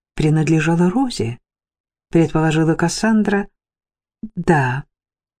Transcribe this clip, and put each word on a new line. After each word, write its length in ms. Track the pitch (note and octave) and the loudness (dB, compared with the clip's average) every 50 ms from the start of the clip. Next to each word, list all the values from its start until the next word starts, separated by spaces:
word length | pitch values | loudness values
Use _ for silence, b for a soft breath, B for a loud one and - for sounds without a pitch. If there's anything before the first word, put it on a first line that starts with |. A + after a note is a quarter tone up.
| _ _ _ | _ _ _
принадлежало 760 | - D3 D#3 D3+ D#3 D3+ D#3 D#3+ D#3 D3 E3 E3+ E3 F3 F#3 | -2 0 0 2 2 2 2 0 0 2 0 2 2 2 2
Розе?" 480 | F#3+ C4 C#4 B3 - - - A#2 B2 - _ _ _ _ _ _ _ _ _ _ _ _ _ _ | 0 0 -2 -2 -4 -6 -6 -6 -8 -12 _ _ _ _ _ _ _ _ _ _ _ _ _ _
предположила 640 | - E3 D#3+ D#3 - D#3+ D#3+ D#3+ D3+ D#3+ D#3+ D#3+ E3 | 0 0 2 2 0 0 0 0 2 2 2 0 0
Кассандра. 720 | - E3+ E3+ - - - A3 A3 G#3+ G3+ - G#3 G3+ G3+ - _ _ _ _ _ _ _ _ _ _ _ _ _ _ - - - | 0 -2 -4 -2 -2 0 0 2 2 2 0 -2 -2 -4 -6 _ _ _ _ _ _ _ _ _ _ _ _ _ _ -18 -12 -10
"Да". 480 | F3+ E3 - E3+ C#3+ C3 B2 B2+ C#3 - _ _ _ _ _ _ _ _ _ _ _ | -4 0 2 2 2 0 -2 -4 -6 -10 _ _ _ _ _ _ _ _ _ _ _